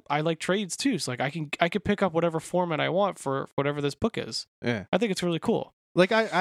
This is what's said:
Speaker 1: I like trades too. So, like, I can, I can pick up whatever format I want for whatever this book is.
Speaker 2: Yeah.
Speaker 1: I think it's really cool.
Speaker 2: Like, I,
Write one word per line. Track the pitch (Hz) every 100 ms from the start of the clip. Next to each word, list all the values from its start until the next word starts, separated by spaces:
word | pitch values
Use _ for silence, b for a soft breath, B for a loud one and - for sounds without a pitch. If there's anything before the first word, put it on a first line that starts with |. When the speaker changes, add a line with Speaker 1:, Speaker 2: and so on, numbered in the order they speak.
| -
Speaker 1:
I | 147
like | 160 165
trades | - 190 190 -
too. | 277 190
So, | -
like, | 123
I | 131
can, | 165 147 -
I | 170
can | 202
pick | - 208
up | 196
whatever | 165 170 160
format | - 175 175 147
I | 139
want | 170 202 165
for | 139 135 -
whatever | - 143 147
this | 143
book | - 233 -
is. | 110 113 - _
Speaker 2:
Yeah. | 120 113 90
Speaker 1:
I | 190
think | 220
it's | 180
really | 175 165
cool. | - 185 - _ _
Speaker 2:
Like, | - 185
I, | 220 220 165